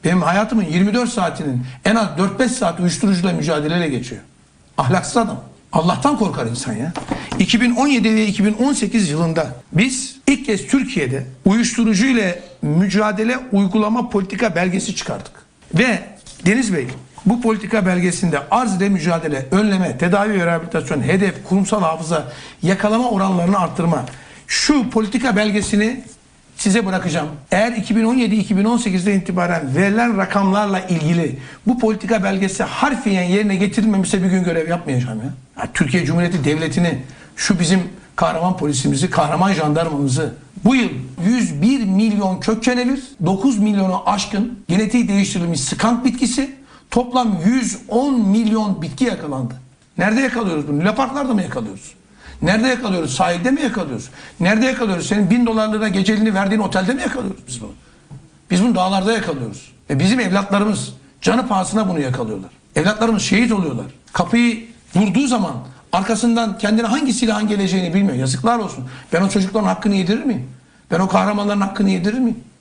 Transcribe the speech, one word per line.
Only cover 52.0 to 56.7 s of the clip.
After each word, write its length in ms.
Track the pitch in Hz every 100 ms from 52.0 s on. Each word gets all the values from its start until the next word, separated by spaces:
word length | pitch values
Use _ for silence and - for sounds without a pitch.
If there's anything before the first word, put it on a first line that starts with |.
| _ - - -
Nerede 260 | 165 214 254
yakalıyoruz? 460 | 247 240 185 156
Sahilde 360 | - 185 175 185
mi 100 | 285
yakalıyoruz? 480 | 294 202 156 117 - - - -
Nerede 260 | 175 220 262
yakalıyoruz? 400 | 233 226 180 -
Senin 240 | 208 190
bin 160 | 240 240
dolarlığına 420 | 220 214 214 214
geceliğini 460 | 190 190 214 220
verdiğin 260 | 190 196 214
otelde 340 | 196